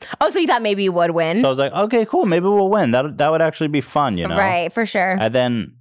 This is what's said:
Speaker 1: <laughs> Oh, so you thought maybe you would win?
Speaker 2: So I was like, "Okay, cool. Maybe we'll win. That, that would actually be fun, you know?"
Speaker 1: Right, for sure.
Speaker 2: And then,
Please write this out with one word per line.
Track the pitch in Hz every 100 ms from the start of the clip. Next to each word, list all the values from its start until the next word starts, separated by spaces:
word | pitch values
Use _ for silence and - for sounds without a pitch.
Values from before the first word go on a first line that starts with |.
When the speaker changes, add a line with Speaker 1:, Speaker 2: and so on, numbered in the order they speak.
| -
Speaker 1:
<laughs> | -
Oh, | 311
so | 381
you | 320
thought | 247
maybe | 220 202
you | 190
would | 175 170
win? | 170 160 190
Speaker 2:
So | 139
I |
was | 131
like, | 139
"Okay, | 160 214 240 220
cool. | 359 233
Maybe | 165
we'll | 185 202 190
win. | 214 139
That, | 120 147 131
that | 147
would | 160
actually | 160 - 156
be | 147
fun, | - 151 139 92
you | 85
know?" | -
Speaker 1:
Right, | 196 175 170
for | 233 220
sure. | 208 185 185
Speaker 2:
And | 113
then, | 123 123 117 87 -